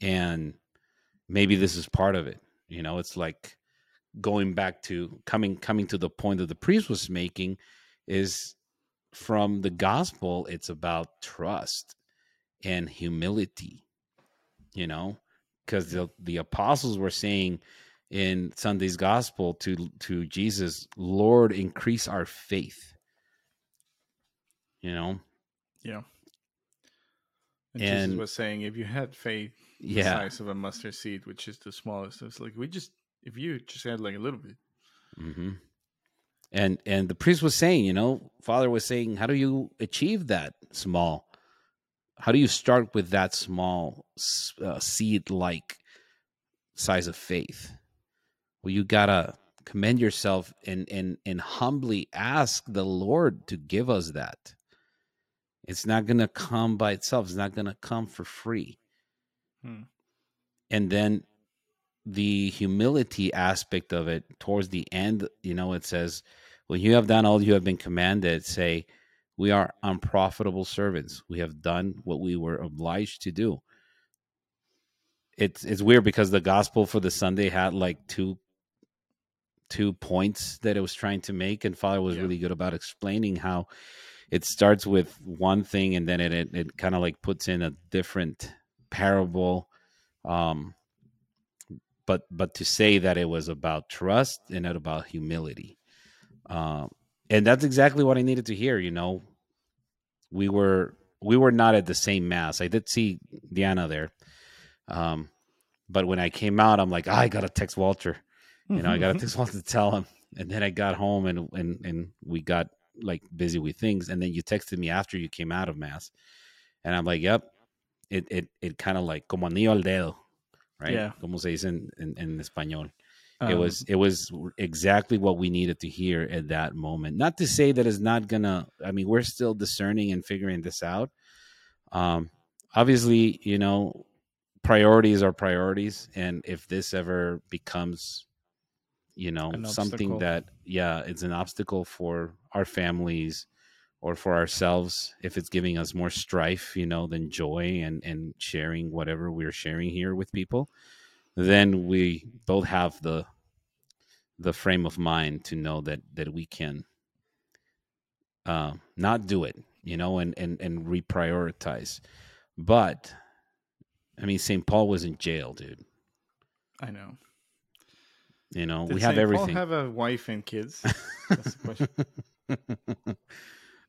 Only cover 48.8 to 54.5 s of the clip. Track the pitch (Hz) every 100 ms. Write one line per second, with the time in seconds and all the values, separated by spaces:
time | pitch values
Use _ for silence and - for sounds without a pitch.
48.8 | 101 107 101 95 - - _ _ - 101
49.8 | 104 123 113 - 101 95 90 - - 92
50.8 | 92 98 92 87 101 90 - - 123 143
51.8 | 127 101 - - 113 151 131 - - 98
52.8 | 95 92 98 156 160 87 - 87 73 98
53.8 | 123 104 82 73 50 - -